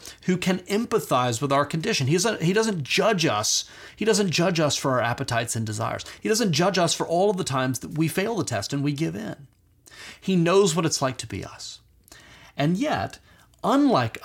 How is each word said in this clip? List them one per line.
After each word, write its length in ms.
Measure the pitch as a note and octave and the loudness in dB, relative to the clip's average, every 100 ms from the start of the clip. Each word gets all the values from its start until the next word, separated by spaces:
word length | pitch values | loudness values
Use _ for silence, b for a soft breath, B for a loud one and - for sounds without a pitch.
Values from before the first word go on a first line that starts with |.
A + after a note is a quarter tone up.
| B B - | B B -2
who 120 | F3+ | -2
can 220 | F#3 F#3 | 0 -2
empathize 840 | - G3+ A#3 A3 - C3 B2 A2+ | -2 -4 0 -2 2 2 2 0
with 100 | C#3+ | 0
our 140 | C#3 C#3+ | 2 2
condition. 420 | E3 D#3+ C3+ C3 | -2 -2 0 2
He 60 | |
doesn't, 280 | F3 G#3 G3 | 2 2 0
he 120 | D#3+ | 2
doesn't 300 | G3 A3+ F#3 | 2 2 -2
judge 420 | C3 - F#3+ G#3 D3+ | -2 2 2 2 2
us. 400 | G#2 G#2+ - - B B B | 0 0 -2 -4 B B B
He 100 | G#3+ | 0
doesn't 260 | G3+ G3 | 2 2
judge 280 | C#3+ F3 E3+ | 2 0 2
us 160 | D3+ - | 0 0
for 160 | C#3+ | 0
our 100 | B2+ | 0
appetites 540 | A2+ A#2+ C3 A#2 A#2 A#2 | 0 -2 -2 -2 -2 -4
and 100 | A2 | -4
desires. 400 | G#2+ A2+ - - B | -4 -4 -4 -10 B
He 100 | G#3 | -2
doesn't 220 | G#3+ A3 | 0 2
judge 260 | C#3+ F3+ F#3+ | 2 2 2
us 160 | E3+ | 0
for 140 | - E3 | 0 -2
all 220 | E3+ G3+ | 2 2
of 80 | F#3+ | 0
the 60 | |
times 360 | F3 C3+ C3 B2 | -2 0 0 -2
that 180 | A#2 D3 | -6 -2
we 100 | D#3+ | 0
fail 280 | E3+ G3+ A#3 | 0 -2 -2
the 80 | |
test 300 | C#3 G#2+ - | -2 -4 -4
and 100 | C#3+ | -2
we 80 | C#3+ | -2
give 240 | C#3+ D#3+ F#3 | -2 -4 -4
in. 320 | A3 - C#3 _ _ _ - B B B | -10 -12 -16 _ _ _ -20 B B B
He 160 | - F#3 | 0 2
knows 400 | E3 F#3+ G3+ D#3 | 6 6 6 4
what 100 | D#3+ | 0
it's 160 | - | 0
like 160 | C3+ B2 | -2 -4
to 100 | - | -8
be 160 | F#2+ | -8
us. 360 | F#2 - - - _ _ _ B B B B B | -10 -14 -16 -18 _ _ _ B B B B B
And 200 | D3 F#3 | 0 0
yet, 420 | D4 A#2 G2 - b b b b | 0 -2 -4 -8 b b b b
unlike 560 | - C4+ C#4+ F#3 A#2 - | 0 4 4 4 2 -4